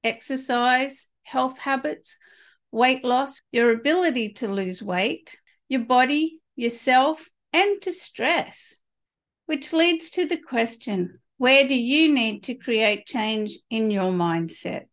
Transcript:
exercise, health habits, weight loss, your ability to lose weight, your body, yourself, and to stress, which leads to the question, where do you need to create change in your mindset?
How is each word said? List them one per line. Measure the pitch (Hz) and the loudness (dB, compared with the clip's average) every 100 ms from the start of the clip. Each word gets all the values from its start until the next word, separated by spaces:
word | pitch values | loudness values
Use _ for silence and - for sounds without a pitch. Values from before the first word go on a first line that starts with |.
exercise, | 226 226 - 262 262 240 247 254 277 269 - _ | -2 -4 -6 -8 -2 0 2 2 0 -8 -20 _
health | - 262 262 262 | -6 -2 -2 -4
habits, | 277 262 302 - - - _ _ _ _ _ | -4 -2 -2 -8 -16 -20 _ _ _ _ _
weight | 226 254 262 254 | 2 2 2 0
loss, | 247 277 - _ | 0 0 -8 _
your | 233 233 | 2 2
ability | 226 254 349 349 247 214 | 2 2 2 2 0 -6
to | - 220 | -6 -6
lose | 196 185 185 | -4 -4 -8
weight, | 202 180 214 - - - _ _ _ | -4 -2 -2 -4 -12 -20 _ _ _
your | 262 226 | -4 2
body, | 254 254 294 320 320 _ - | 4 4 2 -2 -6 _ -6
yourself, | 233 233 - 254 277 320 - _ _ | -4 -2 2 4 4 -2 -12 _ _
and | 330 403 403 | 0 0 0
to | 381 | -6
stress, | 339 - - 254 330 - - - - _ _ _ _ _ _ - | -8 -14 -4 -2 -2 -4 -14 -20 -20 _ _ _ _ _ _ -6
which | 302 - | -6 -2
leads | 320 339 330 - | 2 2 2 -4
to | - 339 | -4 -2
the | 339 | -4
question, | - 240 233 - - 196 180 - _ _ | -4 -2 -2 -4 -6 -4 -4 -8 _ _
where | 254 269 269 | 4 6 4
do | |
you | 262 233 294 320 | 0 2 4 4
need | 277 220 208 | 4 0 -4
to | - 240 | -10 -10
create | - 220 220 208 - | -2 0 2 0 -6
change | 240 214 220 214 - _ | -4 -2 -2 -4 -8 _
in | 226 220 | -2 0
your | 202 185 | 0 0
mindset? | 180 170 165 165 - 170 - - | 0 0 0 -4 -8 -10 -10 -12